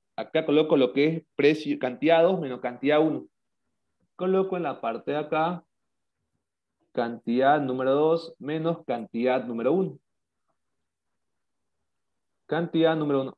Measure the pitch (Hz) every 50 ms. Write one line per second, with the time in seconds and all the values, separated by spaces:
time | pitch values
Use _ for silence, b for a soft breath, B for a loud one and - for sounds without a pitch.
0 | _ _ _ - 135 - - 160 - - 143 151 156 156 170 143 131 123 - 139
1 | 143 151 165 160 - _ _ - 143 147 156 156 156 143 143 143 - 127 123 -
2 | 143 156 165 165 165 180 196 185 160 131 123 123 - 123 123 123 - 139 151 151
3 | 156 156 143 127 - - _ _ _ _ _ _ _ _ _ _ _ _ _ _
4 | _ _ _ - 180 185 190 190 190 190 185 175 170 143 131 - - 117 113 113
5 | - - 143 151 151 151 160 156 156 170 180 170 - _ _ _ _ _ _ _
6 | _ _ _ _ _ _ _ _ _ _ _ _ _ _ _ _ _ _ - 127
7 | 120 117 117 110 - - 117 123 131 139 147 151 143 127 127 127 131 131 139 143
8 | 151 156 165 165 - - - - 110 139 151 160 156 165 170 170 - - 123 117
9 | 110 95 - 113 120 127 127 131 113 120 117 113 113 127 156 196 196 - - -
10 | _ _ _ _ _ _ _ _ _ _ _ _ _ _ _ _ _ _ _ _
11 | _ _ _ _ _ _ _ _ _ _ _ _ _ _ _ _ _ _ _ _
12 | _ _ _ _ _ _ _ _ _ - 147 160 170 156 - 160 160 160 160 160
13 | 156 147 139 135 135 131 -